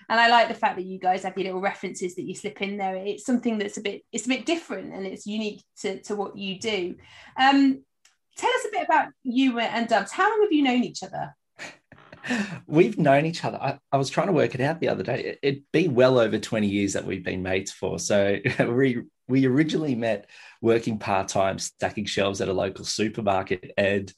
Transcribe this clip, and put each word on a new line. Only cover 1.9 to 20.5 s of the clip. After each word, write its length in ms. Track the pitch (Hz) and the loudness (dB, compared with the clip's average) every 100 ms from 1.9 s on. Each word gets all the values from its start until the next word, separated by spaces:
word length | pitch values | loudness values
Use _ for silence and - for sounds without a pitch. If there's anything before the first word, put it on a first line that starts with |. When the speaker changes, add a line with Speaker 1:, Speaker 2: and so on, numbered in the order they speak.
| - 180 180 | -8 -8 -8
Speaker 1:
that 80 | |
you 100 | 160 | -10
slip 280 | 185 202 208 | -8 -10 -8
in 160 | 196 202 | -8 -4
there. 180 | 190 190 | -6 -6
It's 300 | 196 202 - | -8 -8 -2
something 340 | 247 247 220 | -2 0 -2
that's 180 | 202 208 | -4 -6
a 40 | |
bit, 200 | 208 - - | -8 -10 -10
it's 140 | 233 247 | -6 -4
a 40 | |
bit 180 | 254 226 | -2 -2
different 460 | 339 - 220 - | -4 -4 -10 -10
and 120 | 190 190 | -10 -10
it's 220 | - 208 | -10 -8
unique 340 | 214 214 - _ - | -6 -6 -8 _ -10
to, 200 | 208 190 | -8 -6
to 120 | - 208 | -6 -6
what 220 | 196 196 | -6 -8
you 220 | 196 185 | -8 -6
do. 360 | 226 202 175 - - - - - | -4 -4 -4 -8 -18 -20 -12 2
Um, 460 | 269 277 269 269 - _ _ _ _ - | 4 6 6 2 -6 _ _ _ _ -4
tell 140 | 453 | 0
us 140 | 508 440 | 0 -2
a 40 | |
bit 140 | 403 311 | -2 2
about 220 | 311 - - | 4 2 -4
you 360 | 262 240 269 233 | -2 2 2 2
and 280 | 226 226 233 | -2 -2 2
Dubs. 220 | 220 196 | 2 0
How 180 | - 403 | 0 2
long 140 | 440 | 4
have 80 | 415 | 4
you 120 | 302 | 4
known 200 | 277 247 | 4 4
each 180 | 190 - | 0 -4
other? 320 | 180 156 - - _ - - - _ | -10 -8 -8 -12 _ -18 -18 -18 _
Speaker 2:
<laughs> 800 | - - - - 240 202 147 - | -20 -20 -16 -6 -4 -4 -8 0
We've 300 | 147 220 208 | 4 4 4
known 280 | 139 139 160 | 4 4 4
each 180 | 170 | -2
other. 140 | 123 107 | -6 -4
I, 180 | 135 139 _ | -4 -6 _
I 60 | 139 | -2
was 120 | 135 | 0
trying 180 | - 175 | -2 0
to 60 | |
work 220 | 156 117 127 | 2 2 2
it 60 | |
out 180 | 139 170 | -2 0
the 100 | 117 | -2
other 140 | 107 | -2
day. 200 | 104 123 | -4 -4
It, 160 | - - | -6 -4
it'd 220 | 139 139 - | -2 -2 -2
be 140 | 143 185 | 2 4
well 280 | 120 127 127 | 6 6 6
over 180 | 110 107 | 4 2
twenty 280 | - 113 104 | -2 0 2
years 260 | 101 98 | 2 0
that 120 | 95 90 | -2 -4
we've 200 | 95 90 | -6 -4
been 160 | 92 | -6
mates 320 | 92 95 98 | -2 -2 -2
for. 260 | - 95 90 | -6 -6 -4
So 380 | - 104 101 98 - | 0 2 2 0 -2
<laughs> 100 | - | 0
we, 420 | 117 120 135 120 107 _ - | 0 2 2 0 -6 _ -2
we 200 | 131 131 | 2 4
originally 480 | 131 156 180 156 117 | 2 2 0 -2 -2
met 340 | 117 101 - - - | -2 -4 -6 -20 -20